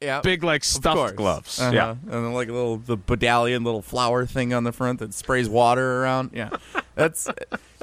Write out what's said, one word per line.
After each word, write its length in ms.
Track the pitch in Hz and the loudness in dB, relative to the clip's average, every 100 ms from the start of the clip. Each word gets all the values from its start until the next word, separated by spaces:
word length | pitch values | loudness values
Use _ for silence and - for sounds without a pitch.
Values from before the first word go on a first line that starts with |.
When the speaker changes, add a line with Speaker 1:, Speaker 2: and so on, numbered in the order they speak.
Speaker 1:
yep. 220 | 143 135 | -4 0
Speaker 2:
big, 200 | 160 180 | 0 0
like, 200 | 170 151 | 2 0
Speaker 1:
Of 40 | - | 0
Speaker 2:
stuffed 300 | - 156 156 | 0 2 2
Speaker 1:
course. 140 | 120 | 2
Speaker 2:
gloves. 500 | 98 101 78 - - | 0 0 0 -4 -2
Speaker 1:
Uh-huh. 100 | 127 | 2
Speaker 2:
Yeah. 200 | 117 113 | 2 2
Speaker 1:
And 200 | 117 185 | -2 -8
then, 220 | 117 117 | -6 -4
like, 160 | 123 117 | -4 -4
a 40 | |
little, 240 | 120 120 113 | -2 -2 -2
the 200 | 120 113 - | -2 -4 -2
medallion, 560 | 120 120 120 120 123 | 0 4 4 4 2
little 200 | 117 113 | 0 -2
flower 420 | - 127 120 123 123 | -4 0 2 2 0
thing 260 | 135 123 | -2 0
on 120 | 123 | 0
the 80 | 120 | -2
front 260 | 117 127 123 | -2 -4 -4
that 160 | 107 | -6
sprays 340 | - - 131 117 | -8 -2 0 2
water 540 | 113 120 123 131 127 | 4 6 4 2 0
around. 300 | 131 131 131 | 0 0 -2
Yeah. 160 | - 107 - - | -6 -8 -10 -8
Speaker 2:
<laughs> 220 | - - - | -8 -6 0
Speaker 1:
That's, 340 | 165 - - - - - - _ | 0 0 -6 -8 -10 -12 -12 _